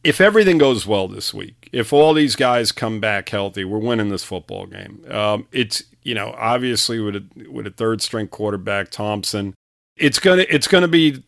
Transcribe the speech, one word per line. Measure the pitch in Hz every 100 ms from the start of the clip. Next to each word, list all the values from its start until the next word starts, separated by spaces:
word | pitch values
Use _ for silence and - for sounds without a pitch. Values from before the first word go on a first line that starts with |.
if | 160 -
everything | 196 214 196 165
goes | 139 117 92
well | 104 95
this | 101 -
week, | 101 98 _ _
if | 127 113
all | 143 156
these | 156 147 -
guys | 127 123 110
come | - 117 110
back | 107 101 -
healthy, | 104 98 98
we're | 92 107
winning | 117 117 104
this | 95
football | - 92 - - 92
game. | 95 98 - -
Um, | 110 104 104 110
it's, | 131 110 - - _
you | -
know, | 113 107 120
obviously | 113 123 127 113 - 113
with | 104 101
a, | 98 - -
with | 127 104
a |
third | - 113 110
string | - 113 104
quarterback, | - 107 101 95 101 95
Thompson, | - 107 104 - 104 98 - _ _ _ -
it's | 147 -
gonna, | 190 185 185
it's | 151 -
gonna | 185 175
be | 170 156 135